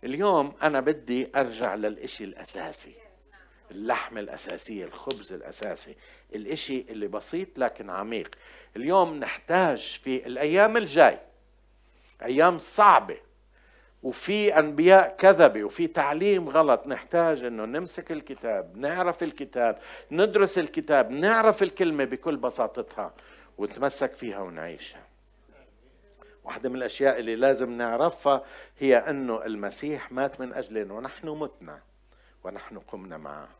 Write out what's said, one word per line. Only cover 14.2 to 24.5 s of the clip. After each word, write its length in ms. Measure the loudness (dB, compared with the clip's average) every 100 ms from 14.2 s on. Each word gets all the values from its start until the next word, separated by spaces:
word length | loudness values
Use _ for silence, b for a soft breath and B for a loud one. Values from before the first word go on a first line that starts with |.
| -2 2 4 4
أنبياء 580 | 2 4 8 10 8 6
كذبة، 480 | 6 10 8 6
وفي 220 | -6 -4 -4
تعليم 640 | 0 -2 0 2 2 2
غلط. 380 | 4 4 4 0
نحتاج 580 | -10 -4 0 0 0
إنه 200 | -4 -6
نمسك 480 | -6 -6 -8 -12 -10
الكتاب، 640 | -10 -10 -10 -6 -6 -6 -8
نعرف 460 | -6 -2 -2 -2
الكتاب، 560 | -6 -6 -10 0 0 0 B B B
ندرس 480 | 0 2 4 2 2
الكتاب، 520 | -2 -6 2 4 4
نعرف 520 | 2 2 4 4 4
الكلمة 420 | 0 0 -2 0
بكل 320 | -2 -4 -4 -2
بساطتها 760 | -4 -2 -4 -4 -10 -10 -12 -12 B B B -10
ونتمسك 560 | -10 -4 -4 -2 -4
فيها 240 | -6 -12 -10
ونعيشها. 640 | -10